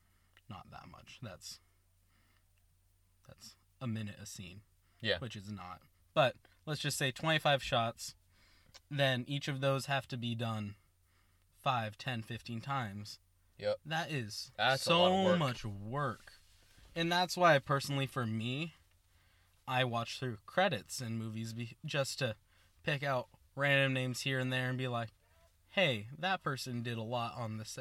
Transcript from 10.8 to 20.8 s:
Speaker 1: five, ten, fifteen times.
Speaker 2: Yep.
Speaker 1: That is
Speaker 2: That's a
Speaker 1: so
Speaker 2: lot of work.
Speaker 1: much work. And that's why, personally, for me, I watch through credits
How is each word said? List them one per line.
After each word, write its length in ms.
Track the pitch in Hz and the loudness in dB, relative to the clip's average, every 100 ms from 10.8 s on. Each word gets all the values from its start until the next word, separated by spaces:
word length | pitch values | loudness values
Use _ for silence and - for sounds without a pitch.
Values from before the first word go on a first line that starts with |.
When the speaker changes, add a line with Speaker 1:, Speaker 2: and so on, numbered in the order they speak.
| _ _ _ _ _ _ _ _ | _ _ _ _ _ _ _ _
Speaker 1:
five, 340 | 139 123 110 107 | 0 2 0 -6
ten, 240 | - 120 | -6 -4
fifteen 380 | 110 113 - 117 | -6 -8 -6 -6
times. 580 | 117 139 110 101 104 - _ _ _ - | -2 -2 -2 -6 -10 -14 _ _ _ -4
Speaker 2:
Yep. 220 | 104 104 147 | -2 -2 -2
Speaker 1:
That 240 | 160 170 | -4 -2
is 400 | 151 107 - - - | -4 -4 -8 -8 2
Speaker 2:
That's 260 | 117 135 | 4 4
a 20 | - | 4
Speaker 1:
so 160 | 170 | 6
Speaker 2:
lot 100 | 180 | 6
of 120 | 190 190 | 6 6
work. 120 | 180 | 6
Speaker 1:
much 260 | 139 117 | 4 0
work. 680 | 110 98 104 135 139 104 - - - - - - - | -6 -6 -6 -2 -2 -4 -12 -20 -20 -20 -20 -20 -10
And 160 | 165 165 | -2 0
that's 260 | 175 180 - | 2 2 6
why, 220 | 175 143 | 8 8
personally, 480 | - 139 143 139 135 | 4 0 0 -2 -2
for 200 | - 113 | -2 0
me, 480 | 110 117 131 165 - _ _ _ _ _ _ _ _ - | 0 -2 -4 -6 -10 _ _ _ _ _ _ _ _ -2
I 180 | 127 | 2
watch 340 | 127 117 117 - | 2 0 -4 -4
through 200 | 131 110 | -6 -6
credits 560 | - - 190 117 | -2 2 4 2